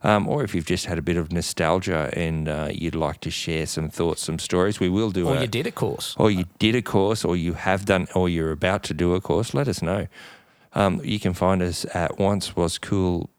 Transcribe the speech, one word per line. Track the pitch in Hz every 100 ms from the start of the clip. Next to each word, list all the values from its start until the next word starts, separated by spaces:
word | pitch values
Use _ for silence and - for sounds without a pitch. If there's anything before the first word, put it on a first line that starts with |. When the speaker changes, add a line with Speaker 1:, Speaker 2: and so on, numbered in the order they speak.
Speaker 1:
um, | - 107 101
or | 143
if | 110
you've | 92 80
just | 90 -
had | 85
a |
bit | 76 85
of | 82
nostalgia | 87 80 - 82 90 92 80 71
and, | - 82 80 78
uh, | 76 76
you'd | - 82 80
like | 78 76
to | -
share | 78 - 80 78
some | - 80
thoughts, | - 85 -
some | - 80
stories. | - 90 92 107
We | 92
will | 95 110
do | 95 85
Speaker 2:
Or | 82
Speaker 1:
a |
Speaker 2:
you | 110
did | 113 185
a |
course. | - 107 69 - -
Speaker 1:
Or | 107
you | 95 87 _
did | 107 120
a |
course, | - 104 98 113
or | - 87
you | 82
have | 82 - 95 101
done, | 95 87
or | - 92
you're | 82 80
about | 78 92 98
to | -
do | 76 87 90
a |
course, | - 80 113
let | 135 139
us | 95
know. | 82 98 87 - - - _ _ _
Um, | - 98 90
you | 73 104
can | 95
find | 90 90 95
us | 90 85 -
at | 87 82 -
once | 98 101 - -
was | 85 -
cool | - 101 92 87 -